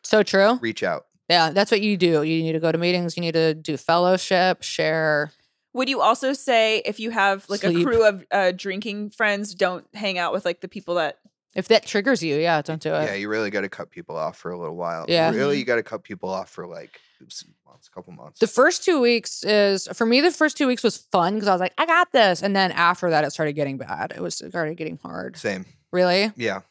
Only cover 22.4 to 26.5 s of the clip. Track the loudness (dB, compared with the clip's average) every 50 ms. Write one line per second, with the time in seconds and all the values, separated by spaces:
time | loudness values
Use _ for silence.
22.4 | 0 0 2 2 2 2 2 2 2 2 2 2 0 2 2 2 2 0 -2 -2
23.4 | -2 -2 0 -2 -2 -2 -4 -8 -8 -8 -6 -6 -6 -8 -6 -8 -8 -8 -8 -8
24.4 | -10 -8 -6 -6 -4 -4 -6 -8 -10 -10 -10 -12 -14 -12 -12 -10 -10 -10 -12 -6
25.4 | -4 -4 -4 -4 -8 -14 _ _ _ _ 0 2 2 4 4 2 2 0 -2 -4
26.4 | -4 -4